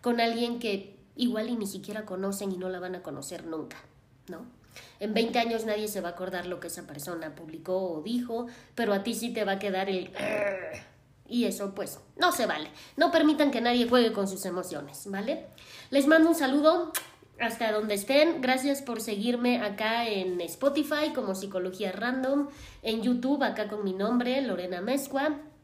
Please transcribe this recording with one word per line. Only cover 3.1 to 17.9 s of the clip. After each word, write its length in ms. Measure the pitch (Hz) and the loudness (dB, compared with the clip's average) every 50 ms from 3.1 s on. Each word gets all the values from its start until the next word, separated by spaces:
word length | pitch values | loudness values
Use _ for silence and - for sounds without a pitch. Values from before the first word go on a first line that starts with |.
| 143 139 143 - 180 165 - | -10 -10 -10 -10 -12 -12 -10
nunca, 340 | 165 160 160 147 - - - - - _ - _ _ _ _ _ - | -8 -8 -8 -8 -10 -12 -18 -20 -20 _ -20 _ _ _ _ _ -14
¿no? 180 | 180 156 127 - - - - _ - - - - - - | -14 -14 -14 -18 -20 -20 -20 _ -20 -20 -20 -20 -12 -8
En 140 | 196 220 214 | -6 -2 0
veinte 240 | 226 226 233 240 240 | 0 0 2 2 0
años 260 | 233 233 226 226 220 | 0 2 0 -2 -2
nadie 240 | 220 208 214 214 208 | -2 -2 -2 -2 -4
se 140 | 202 196 | -4 -4
va 80 | 170 175 | -6 -6
a 20 | |
acordar 340 | 175 - 185 190 185 175 175 | -6 -6 -6 -6 -4 -6 -6
lo 140 | 180 180 175 | -6 -8 -8
que 60 | 175 | -8
esa 200 | 170 - - 160 | -10 -10 -12 -12
persona 480 | - 147 147 - 180 175 165 160 156 147 | -12 -12 -10 -8 -8 -8 -8 -8 -10 -12
publicó 580 | 147 170 156 160 160 151 - 185 190 190 180 | -12 -14 -14 -14 -12 -6 -2 -2 -2 0 -2
o 100 | 165 156 | -4 -6
dijo, 440 | 151 214 240 247 247 240 226 233 247 240 - - - - - | -4 -2 -2 -2 -2 -2 -4 -6 -6 -6 -10 -18 -20 -14 -4
pero 180 | - 233 208 | -2 0 2
a 100 | 202 196 | 2 2
ti 120 | 196 240 220 | 0 -2 -4
sí 180 | 202 226 240 | -4 -4 -4
te 120 | - 233 208 | -2 -2 0
va 80 | 196 | 0
a 60 | 196 196 | -2 -2
quedar 300 | 202 202 185 185 196 196 | -2 -2 -2 0 0 0
el 260 | 196 185 180 - - | 0 -2 -4 -6 -8
"Arr". 680 | - 202 208 214 208 208 202 190 185 175 160 160 - - - - _ _ _ - _ _ - | -6 -4 -2 0 0 0 0 -2 -4 -8 -10 -12 -12 -16 -18 -20 _ _ _ -20 _ _ -4
Y 180 | - 240 233 | 0 0 2
eso, 280 | 202 196 - 202 196 196 | 0 0 -2 -6 -6 -4
pues, 240 | 208 185 180 - - - - - | -6 -8 -8 -8 -14 -18 -20 -2
no 140 | - 320 359 | 2 2 2
se 160 | 349 - 233 | 4 2 0
vale. 240 | 196 156 151 156 - - - - - - | 0 0 -2 -4 -10 -12 -18 -20 -14 0
No 140 | - 320 330 | 2 2 4
permitan 400 | - 320 302 302 311 - 302 285 | 6 6 6 6 6 6 4 4
que 100 | - 233 | 4 2
nadie 280 | 233 240 240 247 233 233 | 2 4 4 4 4 6
juegue 240 | 240 254 233 220 | 6 6 6 6
con 160 | 196 196 196 190 | 4 0 -2 -2
sus 160 | 190 185 - | -2 -6 -6
emociones, 680 | 190 175 180 175 175 170 143 143 143 - - - 202 | -4 -4 -4 -6 -6 -8 -10 -10 -10 -14 -14 -10 -8
¿vale? 360 | 190 196 208 240 311 - - - - - - - - - - - | -8 -6 -4 -4 -4 -4 -6 -16 -20 -20 -20 -20 -20 -20 -12 2
Les 160 | - 277 269 | 4 4 8
mando 220 | 285 311 320 320 339 | 8 8 10 10 8
un 80 | 330 | 6
saludo 560 | 320 285 262 269 294 294 311 339 349 339 - - - - - - - - - - - | 4 4 2 4 6 6 6 6 6 2 -2 -4 -8 -8 -8 -20 -20 -20 -20 -8 -4
hasta 340 | 233 226 220 - 240 220 | -4 -4 -2 0 0 0
donde 220 | 214 214 214 214 | 0 0 0 0